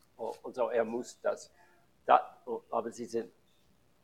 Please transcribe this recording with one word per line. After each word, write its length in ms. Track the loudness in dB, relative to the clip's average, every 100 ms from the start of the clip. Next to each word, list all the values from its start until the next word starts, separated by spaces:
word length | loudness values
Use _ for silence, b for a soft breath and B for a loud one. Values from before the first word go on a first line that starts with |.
| _ -8
Und, 260 | -8 -6
und 120 | -8 -2
so, 140 | 2
er 140 | 2 2
muss 340 | -2 -6 -4
das, 300 | -4 -2 -8 b b b b _ 4
da, 320 | 4 4 -10 -8 -8 -4
aber 220 | -4 -4
sie 140 | -8 -6
sind, 260 | -4 -4 -10 _ _ _ _ _ _